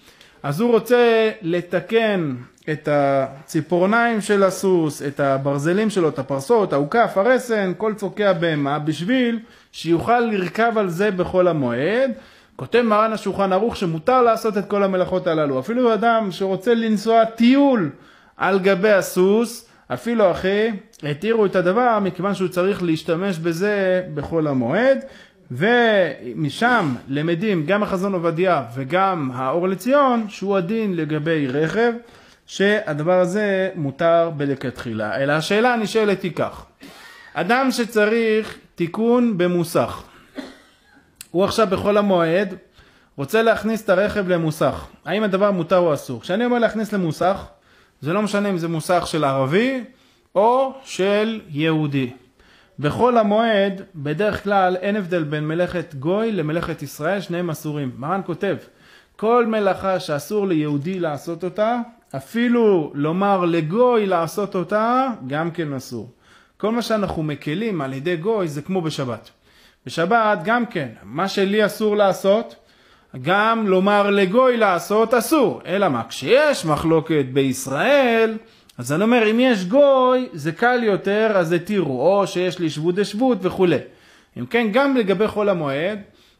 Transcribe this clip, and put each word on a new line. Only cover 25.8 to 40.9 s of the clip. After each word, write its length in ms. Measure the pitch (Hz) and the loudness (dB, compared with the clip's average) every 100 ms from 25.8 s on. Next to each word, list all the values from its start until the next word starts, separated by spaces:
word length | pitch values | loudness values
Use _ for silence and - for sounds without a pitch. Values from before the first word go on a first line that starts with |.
| 233 208 165 - 117 120 147 - 240 240 156 117 - | 4 4 2 -2 -10 -4 -4 0 0 2 0 -4 -4
למדים 580 | 139 165 165 214 185 147 | -4 -2 0 0 0 0
גם 180 | 202 | 0
החזון 300 | 190 185 196 | 0 -2 -2
עובדיה 500 | 185 165 165 185 160 117 127 | -2 -2 0 2 0 -2 -8
וגם 560 | 135 180 196 180 135 | -2 0 0 0 -4
האור 340 | 123 131 165 185 | -4 -2 -2 -2
לציון, 640 | 190 247 285 269 240 208 | -2 0 2 4 2 -2
שהוא 280 | - 196 196 | -6 -2 -2
הדין 380 | 175 226 214 170 | -2 -2 -2 -2
לגבי 520 | 151 151 151 160 139 | -2 -2 -2 -2 0
רכב, 440 | 139 160 190 240 233 - - - _ - | -2 -2 0 0 -2 -10 -20 -20 _ -12
שהדבר 760 | - 196 208 - 147 156 185 | 0 2 2 -2 -2 2 2
הזה 500 | 180 208 208 190 185 180 | 2 0 0 0 -2 -4
מותר 540 | 139 135 165 170 165 147 | -6 0 2 4 2 -2
בלכתחילה. 840 | 143 135 127 - 120 110 107 117 | -4 -2 -6 -8 -8 -4 -4 -2
אלא 100 | 139 | 0
השאלה 400 | 156 156 202 247 | 0 0 0 2
הנשאלת 480 | 233 208 220 208 190 | 0 -2 0 0 0
היא 100 | 180 | -4
כך, 340 | 156 107 - - _ - - - - - | -4 -6 -8 -18 _ -20 -20 -20 -20 -12
אדם 340 | - 175 247 269 | -6 -2 0 0
שצריך 880 | 247 226 214 208 233 226 214 214 - - - | -2 -2 0 2 2 2 0 -2 -10 -16 -6
תיקון 640 | 170 208 233 247 233 185 | -4 0 2 2 2 2
במוסך, 640 | 180 175 160 156 113 - - - _ - - - _ _ _ | 0 0 0 0 -2 -4 -16 -20 _ -16 -16 -18 _ _ _